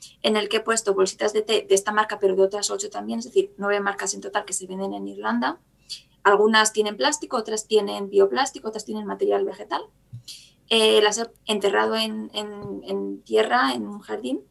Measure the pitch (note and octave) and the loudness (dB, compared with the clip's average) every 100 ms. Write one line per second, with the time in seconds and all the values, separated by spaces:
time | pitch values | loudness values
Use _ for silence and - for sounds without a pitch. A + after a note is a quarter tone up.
0 | - _ - G#3+ G#3 A3 A3 A3+ - G3 | -20 _ 0 0 0 -2 0 0 0 2
1 | F#3+ - G#3 G#3+ G#3+ G#3+ - G3 G#3 G#3 | 0 0 -2 0 0 0 4 2 2 0
2 | G#3+ G3+ F#3+ F#3 F#3+ G#3 G3+ G3+ G#3 G#3 | 0 0 2 4 2 2 -4 -4 -8 -8
3 | G#3 A#3 A#3+ - G3+ - G3+ G3+ G3+ G3 | -8 -8 -2 0 0 0 -2 0 0 -4
4 | G3 G3+ G3 G3+ - F#3+ F#3+ F#3 G3 G3+ | -6 -6 -4 -6 -4 -8 -8 -6 -6 -6
5 | G3 G3 G#3+ A#3+ B3+ E4+ _ _ - - | -8 -8 -4 -2 -2 -4 _ _ -18 -18
6 | _ _ G3+ G3+ G#3+ A3 G#3+ - G#3 G#3 | _ _ 4 6 6 6 4 2 -2 0
7 | C4+ D4 D4 B3+ A3 G#3+ - G#3+ G3+ G#3 | 0 0 -4 -4 -4 -6 2 2 2 -4
8 | G3 G3+ G3 A#3 C4+ D4 A3+ A3 - G#3+ | -2 4 4 4 -2 -4 -10 -10 -8 -8
9 | G3+ G3 G3+ G3+ G3 - G#3 - G#4+ _ | -6 -4 0 0 0 -6 -8 -8 -8 _
10 | _ - - - - _ - A3+ A3 G#3+ | _ -18 -18 -20 -20 _ -2 2 4 6
11 | G#3 G#3+ A#3 _ - G#3 G3+ G#3 A3 A3 | 4 2 -6 _ -6 -2 0 2 0 -2
12 | A3 A3 G#3+ G#3 G#3 G#3 G3+ G3 - G3 | -4 -6 -8 -10 -10 -10 -12 -10 -6 -6
13 | G3 G3 - A3 A3+ A#3+ C4+ B3 G#3 G#3 | -6 -8 0 2 2 2 2 -2 -6 -10
14 | - G#3 B3 D4+ - | -10 -8 -6 -6 -8